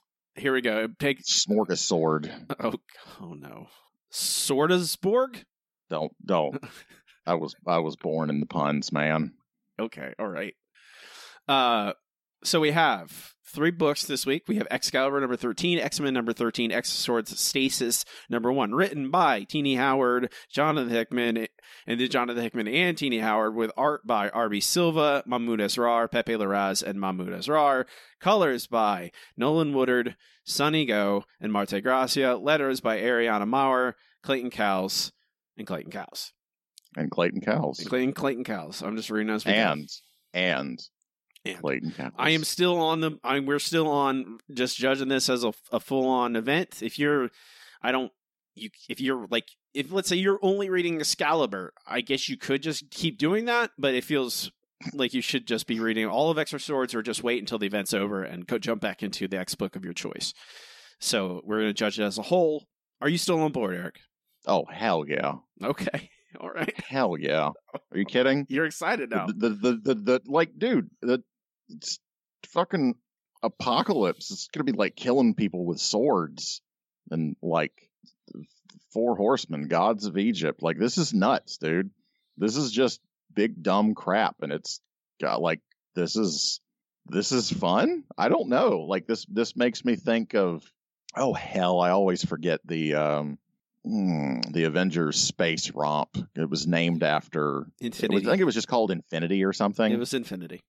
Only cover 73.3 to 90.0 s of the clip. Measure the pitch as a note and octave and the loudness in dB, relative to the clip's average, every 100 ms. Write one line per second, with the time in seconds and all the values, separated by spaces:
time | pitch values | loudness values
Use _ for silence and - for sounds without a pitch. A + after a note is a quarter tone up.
73.3 | _ A2 - B2 B2 - C3 F#2 - - | _ -6 -2 0 2 2 2 2 0 -6
74.3 | G2 - D3+ C3 A2 G2 - B2 C3+ A#2 | -12 -8 -4 -2 0 0 -2 0 4 4
75.3 | G#2 G2+ F2+ F2 D#2+ - G#2+ C#3+ G2+ D2+ | 4 0 0 -2 -2 0 2 4 2 0
76.3 | - - - _ _ _ _ - E2 D2+ | -6 -10 -10 _ _ _ _ -6 -2 -2
77.3 | - E2 E2 D#2 _ _ _ _ _ - | -2 0 0 0 _ _ _ _ _ -20
78.3 | - D#2 _ _ - _ G#2+ A#2+ G2 G#2 | -18 -18 _ _ -20 _ -2 0 2 2
79.3 | C3+ - D2+ C#2+ E2 G2+ G#2+ G#2 F2 A2 | 2 0 -6 0 2 2 2 -2 0 0
80.3 | F#2 D#2 - E2 D#2+ A#2 F#3 D3+ G#2 G#2+ | 2 -2 0 -2 0 0 2 2 2 4
81.3 | B2+ - - D#2 F2 G2 - _ _ _ | 2 -2 -6 0 0 -2 -8 _ _ _
82.3 | - G#2+ C3 C3 A2 C#3+ - _ _ _ | -2 0 0 0 2 2 0 _ _ _
83.3 | - A2+ F2 F#2+ G2 G#2+ G#2 - G#2 G#2 | 0 0 0 0 4 2 0 0 2 2
84.3 | - D2 D2+ - - _ _ _ - D2 | -2 -6 -6 -8 -14 _ _ _ -6 -2
85.3 | A1+ E2 D#2+ _ _ _ F2+ E2+ A2 G2 | 0 0 -2 _ _ _ -4 -2 0 0
86.3 | D2+ - - _ _ _ _ A#1 E2 - | 0 -4 -4 _ _ _ _ -6 -2 0
87.3 | B2+ - - F2 G2 B3+ F4 - - A#2 | 0 0 0 2 4 2 0 -4 0 2
88.3 | D#4+ A#3+ B3 B3 F2+ D#2 F#2+ G2+ A2+ - | 2 2 2 2 2 0 -2 -2 -4 -2
89.3 | G2+ A2+ B2 B2 - B2 G2+ | -2 -2 0 0 0 0 0